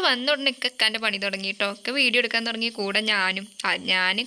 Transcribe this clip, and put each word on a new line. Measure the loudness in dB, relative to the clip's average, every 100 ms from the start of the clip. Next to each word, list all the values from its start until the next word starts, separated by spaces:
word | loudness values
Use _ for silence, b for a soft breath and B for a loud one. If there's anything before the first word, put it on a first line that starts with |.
| 2
വന്ന | 2 0
ഉടനെ | 0 0
ഇക്ക | -2 -6
ഇക്കാന്റെ | 0 0 2
പണി | -2 -2
തുടങ്ങി | -4 -4 -6 -2
ട്ടോ. | -2 -2
ഇക്ക | -4 2
വീഡിയോ | 2 2
എടുക്കാൻ | 0 -2 -2
തുടങ്ങി, | -4 -4 -4
കൂടെ | -2 0 2
ഞാനും. | 2 2 -2 -8 -6 -2
ആ, | -2 0
ഞാനും | 2 2 0